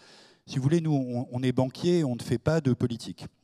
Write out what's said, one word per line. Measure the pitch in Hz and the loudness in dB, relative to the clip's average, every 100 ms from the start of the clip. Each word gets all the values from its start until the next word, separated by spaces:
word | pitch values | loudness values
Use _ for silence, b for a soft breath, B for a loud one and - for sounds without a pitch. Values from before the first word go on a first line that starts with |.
| B B B B - | B B B B -8
Si | 139 | -2
vous | |
voulez, | 131 170 | 2 2
nous, | 160 | 2
on, | 147 127 120 131 | 0 0 -4 -4
on | 120 | -2
est | 127 | 0
banquier, | 127 131 - 175 175 | 2 0 0 0 2
on | 143 | 2
ne | 120 | -2
fait | - 120 | -2 -2
pas | - 160 | 2 2
de | 139 | 2
politique, | 120 123 117 - - - - | 2 0 -4 -8 -12 -16 -14